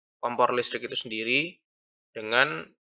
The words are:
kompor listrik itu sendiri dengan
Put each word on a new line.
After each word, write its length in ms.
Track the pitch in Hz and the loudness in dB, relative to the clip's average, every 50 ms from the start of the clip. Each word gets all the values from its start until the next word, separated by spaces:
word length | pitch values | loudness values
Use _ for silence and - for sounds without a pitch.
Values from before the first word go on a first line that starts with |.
| _ _ _ _ | _ _ _ _
kompor 320 | 123 120 120 113 123 123 | -4 -2 2 4 4 4
listrik 320 | 127 123 120 - - 117 120 113 | 4 2 0 -2 -4 -6 -6 -6
itu 80 | - - | -6 -6
sendiri 560 | - 120 110 110 113 117 127 139 156 175 185 _ _ _ _ _ _ _ _ _ _ _ | -6 -6 -6 -4 0 0 2 0 0 -2 -8 _ _ _ _ _ _ _ _ _ _ _
dengan 560 | - 113 110 107 117 123 139 151 160 165 170 - _ _ _ _ | -12 -8 -4 2 4 4 4 2 0 -6 -10 -14 _ _ _ _